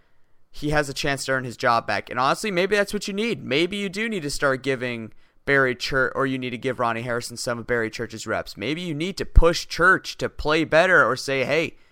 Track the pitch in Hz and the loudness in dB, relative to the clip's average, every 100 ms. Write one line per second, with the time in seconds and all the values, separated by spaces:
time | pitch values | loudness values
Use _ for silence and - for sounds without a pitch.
0 | _ - - - - - 147 151 143 135 | _ -20 -20 -20 -16 -6 -2 0 0 -2
1 | 151 139 - 131 127 107 127 117 - 101 | -2 -2 -2 -2 -2 -2 2 2 2 -4
2 | - 120 135 170 220 175 190 208 202 208 | -2 0 2 2 0 0 2 2 0 -2
3 | - 196 233 156 120 139 180 202 202 190 | -4 -2 -2 -2 0 0 0 -2 -6 -4
4 | 233 208 143 - 143 131 135 131 123 117 | -4 -4 -4 -2 0 0 -2 -2 -2 -6
5 | 110 - - _ - 143 131 123 - 135 | -10 -16 -20 _ 2 4 4 0 -2 0
6 | 127 - 135 131 127 113 131 123 120 113 | 0 0 -2 -2 -4 -4 -4 0 0 -2
7 | 123 120 - 120 - 120 110 120 110 - | -2 -4 -6 -8 -4 -4 0 0 0 -4
8 | 113 110 110 98 - - 107 160 180 147 | -8 -8 -4 -4 -4 -6 -6 -4 -4 -4
9 | 175 190 - - 165 165 - - 175 170 | -4 -4 2 4 4 2 -4 2 4 4
10 | - - 123 - 143 156 143 156 185 170 | 0 -6 -8 -4 0 0 4 4 6 6
11 | 117 127 - 135 123 151 160 - - | 4 2 -2 -2 2 0 0 -6 -20